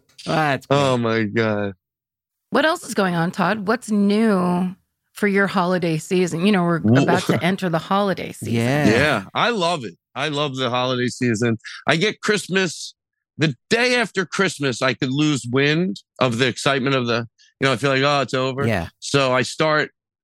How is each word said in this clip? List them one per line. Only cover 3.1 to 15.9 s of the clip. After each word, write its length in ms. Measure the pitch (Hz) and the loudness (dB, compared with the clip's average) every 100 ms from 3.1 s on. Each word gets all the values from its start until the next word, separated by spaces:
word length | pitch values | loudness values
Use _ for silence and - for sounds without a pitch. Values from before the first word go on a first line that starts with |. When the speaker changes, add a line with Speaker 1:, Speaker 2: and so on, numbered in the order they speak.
Speaker 3:
on, 160 | 175 165 | 0 -2
Todd? 360 | 180 175 220 190 | 0 -2 -2 -2
What's 240 | 226 - | -4 -2
new 840 | 214 202 208 226 196 180 180 185 185 _ _ _ | 0 2 4 2 2 2 0 -2 -6 _ _ _
for 120 | - 208 | -4 0
your 180 | 196 196 | 2 2
holiday 520 | 202 175 185 165 156 | 2 0 0 0 -2
season? 460 | - 180 180 160 190 | -2 0 0 0 2
You 60 | |
know, 100 | 202 | 2
we're 160 | 170 165 | 2 2
Speaker 2:
Wha- 200 | 107 127 | 4 4
Speaker 3:
about 200 | 147 180 | 4 2
to 200 | - - | 2 0
Speaker 2:
<laughs> 0 | |
Speaker 3:
enter 240 | 165 185 185 | 0 -2 -2
the 100 | 160 | -2
holiday 540 | - 196 202 170 - | 0 0 0 -2 -6
season. 220 | - 110 | -10 -4
Speaker 1:
Yeah. 340 | 117 117 143 147 | 0 0 2 4
Speaker 2:
Yeah, 340 | 113 151 120 95 | 4 2 0 -2
I 160 | 120 196 | -2 0
love 340 | 233 170 175 | 0 -2 -2
it. 100 | 110 - _ | -6 -14 _
I 140 | 120 147 | -8 -4
love 280 | 143 147 131 | -2 -4 -2
the 120 | 127 | -2
holiday 360 | 123 127 127 123 | 0 0 0 -2
season. 500 | - 123 107 120 113 - - - | 0 0 2 0 -2 -6 -10 -2
I 100 | 160 | 0
get 240 | 208 - | 0 -2
Christmas. 760 | - 208 - 185 185 - - - _ _ _ - | -2 -2 0 -2 -2 -4 -14 -16 _ _ _ -4
The 160 | 156 127 - | -2 -2 -2
day 260 | 226 247 247 | 0 2 2
after 300 | 226 - 175 | 0 -2 -4
Christmas, 560 | - 190 - 139 117 | 0 -2 0 -4 0
I 120 | 131 | -2
could 160 | 127 135 | 0 -2
lose 340 | 139 151 143 120 | 0 0 0 0
wind 520 | 127 143 156 185 | 2 2 2 0